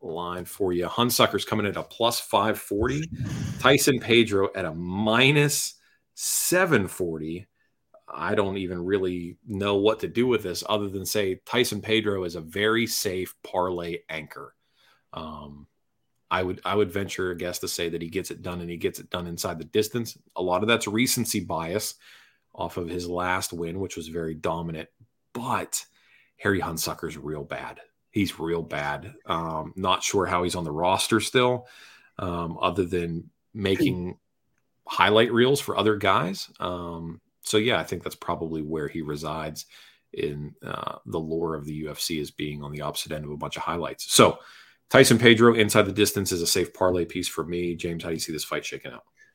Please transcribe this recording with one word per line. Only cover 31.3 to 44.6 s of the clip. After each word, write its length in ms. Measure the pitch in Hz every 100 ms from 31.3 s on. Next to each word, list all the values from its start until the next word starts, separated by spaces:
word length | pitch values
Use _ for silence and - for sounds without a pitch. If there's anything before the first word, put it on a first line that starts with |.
| 131 123 123 - - - - _ -
um, 380 | 95 87 85 82
other 240 | 90 90 87
than 420 | 87 85 82 - _ _
making 640 | 110 95 95 98 90 87 - _ _ _ _ _ _ -
highlight 440 | - 90 107 120
reels 280 | 117 120 107
for 160 | - 95
other 200 | 104 104
guys. 520 | 98 101 95 196 - -
Um, 600 | 90 90 87 82 82 85 _ _
so, 160 | - 107
yeah, 200 | 113 110
I 60 |
think 180 | 107 87
that's 140 | 87 -
probably 460 | - 85 82 80
where 260 | 76 80 73
he 140 | 82
resides 640 | 76 76 78 80 78 76 - - - _ _
in, 400 | - 73 73 73 -
uh, 320 | - - - -
the 160 | - 82
lore 360 | 80 82 82 78
of 100 | 73
the 80 |
U 160 | 76 78
F 100 | 76
C, 200 | - 80
as 100 | 73
being 320 | - 78 73
on 100 | 71
the 80 | 73
opposite 320 | 73 73 -
end 140 | 78 73
of 40 |
a 60 | 73
bunch 200 | 76 80
of 60 |
highlights. 480 | - 82 73 - -
So 280 | - 104 - - -